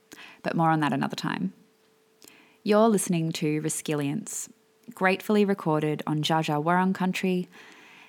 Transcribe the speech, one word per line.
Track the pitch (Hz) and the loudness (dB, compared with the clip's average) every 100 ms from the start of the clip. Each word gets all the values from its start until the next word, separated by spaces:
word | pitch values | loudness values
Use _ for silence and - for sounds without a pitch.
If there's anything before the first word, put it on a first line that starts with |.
| _ - - - | _ -20 -20 -10
But | - 165 | -4 0
more | 160 | 2
on | 160 | 2
that | 143 | 0
another | 139 139 - | -2 -4 -6
time. | - - 190 - _ _ _ _ _ _ - - _ _ | -6 -6 -6 -8 _ _ _ _ _ _ -20 -20 _ _
You're | 202 208 226 | 2 6 6
listening | 202 - 170 160 | 4 2 0 0
to | - 151 151 | -2 -2 0
Resilience, | 156 - - 147 143 - - - - _ _ _ - | -2 -4 -4 -2 -2 -4 -8 -10 -12 _ _ _ -16
gratefully | - 185 190 - 208 196 | -2 0 0 2 2 2
recorded | 196 160 156 151 151 - | 0 0 0 0 -2 -2
on | 151 | -2
Dja | 151 160 | 0 0
Dja | 160 147 | 0 0
Wurrung | 160 180 185 | 2 2 2
country, | 190 185 - 190 180 180 - - - - - | 0 -2 0 -2 -2 -4 -12 -20 -20 -20 -20